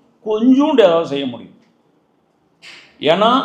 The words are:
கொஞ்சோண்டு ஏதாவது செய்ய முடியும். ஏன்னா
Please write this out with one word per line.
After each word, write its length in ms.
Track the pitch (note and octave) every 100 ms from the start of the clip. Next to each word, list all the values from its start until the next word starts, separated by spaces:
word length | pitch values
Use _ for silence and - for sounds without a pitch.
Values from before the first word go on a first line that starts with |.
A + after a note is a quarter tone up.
| _ _ G#3+
கொஞ்சோண்டு 540 | G#3+ B3 C4 D4+ C4+
ஏதாவது 280 | F#3+ E3 D3+
செய்ய 140 | C#3 C3+
முடியும். 300 | A2+ G2 _ _ _ _ _ _ _ _ _ _ _ - - - -
ஏன்னா 300 | D3 F3+ A3 C4